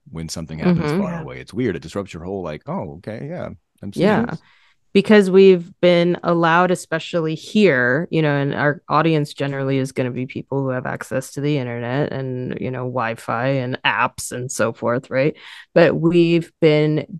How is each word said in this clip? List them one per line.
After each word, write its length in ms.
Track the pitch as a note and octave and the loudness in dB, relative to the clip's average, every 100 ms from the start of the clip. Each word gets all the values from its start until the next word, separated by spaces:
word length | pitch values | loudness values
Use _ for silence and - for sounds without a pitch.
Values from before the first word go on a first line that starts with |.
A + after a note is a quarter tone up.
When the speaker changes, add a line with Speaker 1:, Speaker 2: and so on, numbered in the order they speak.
| - | -16
Speaker 1:
when 200 | E2 D#2+ | -12 -10
something 280 | - E2 D#2+ | -10 -10 -4
happens 320 | F3+ E3+ D3+ | 0 0 0
Speaker 2:
Mm-hmm. 100 | E3 | -2
Speaker 1:
far 100 | F#3+ | -4
Speaker 3:
Yeah. 100 | E3+ | -6
Speaker 1:
away. 160 | D3+ B2+ | -10 -14
It's 120 | - | -12
weird. 220 | A2 B2 E2 | -4 -4 -4
It 60 | |
disrupts 320 | E2 G2+ F#2+ | -6 -10 -10
your 100 | E2+ | -10
whole, 180 | F2 G2 | -10 -8
like, 180 | E2+ D2+ - | -8 -10 -8
"Oh, 260 | F3+ F#2+ C#2+ | -10 -10 -12
okay, 280 | A2 A2+ C#3 | -12 -12 -10
yeah, 200 | E3 - - _ _ | -10 -12 -14 _ _
I'm 100 | G2+ | -12
seeing 140 | G2+ F#3 | -2 2
Speaker 2:
Yeah. 180 | G#3+ A#3+ | 2 -2
Speaker 1:
this." 120 | D#3+ - _ _ _ _ | -6 -14 _ _ _ _
Speaker 2:
Because 400 | G3+ G3 G#3+ F#3+ | 0 6 6 6
we've 400 | F#3 G3 F3+ E3+ - | 8 8 8 2 0
been 380 | F3 F3 F3 F3 | 4 4 4 0
allowed, 480 | - E3+ E3 E3+ F3+ | 0 2 4 4 4
especially 640 | F3 - D#3+ - F3 D#3+ | 0 -2 -8 -4 -2 -2
here, 720 | D#3+ - G#3+ G3 C3 B2 C3+ F3 | -4 -2 4 4 4 4 2 0
you 100 | D#3+ | 0
know, 140 | D3+ C#3+ | 2 0
and 180 | C#3 | 0
our 300 | - C#3+ D3 - | 0 0 -2 0
audience 460 | D3 E3 D#3 D3 | 0 2 2 -2
generally 460 | - C#3 C#3 C3+ C3+ | -4 -6 -4 -2 -2
is 120 | C3 | -2
gonna 200 | - B2+ | -2 -4
be 160 | A#2 B2+ | -4 -8
people 340 | A2+ - C#3 | -10 -6 -4
who 80 | C3+ | -4
have 160 | B2+ - | -4 -6
access 460 | E2+ - C3 - | -8 -6 -8 -6
to 100 | - | -6
the 160 | C#3+ D3 | -2 -2
internet 540 | B2 A#2+ A#2+ C3 D3 | -4 -6 -4 -2 -2
and, 420 | C3+ C3 B2+ B2+ - | -4 -6 -6 -8 -6
you 80 | C3 | -6
know, 140 | B2+ | -6
Wi-Fi 640 | B2+ B2 A2+ A#2 - A#2 C3 | -6 -4 -4 -6 -6 -4 0
and 340 | C#3 B2 B2+ | -2 -2 -2
apps 480 | C#3 G#2+ B2+ - - | -2 0 -2 -4 -10
and 200 | B2 B2+ | -8 -8
so 200 | - A2 | -2 -2
forth, 380 | A#2 A#2 A#2+ - | 0 -2 -2 -2
right? 260 | C3 C#3+ - - - - | -2 -2 -2 -12 -20 -2
But 220 | E3+ E3 D3+ | 4 4 4
we've 560 | E3 F3 E3+ E3+ D#3+ _ | 2 4 4 2 0 _
been 460 | D#3+ D3+ D3+ D3+ - E3 | 2 4 2 0 -4 -10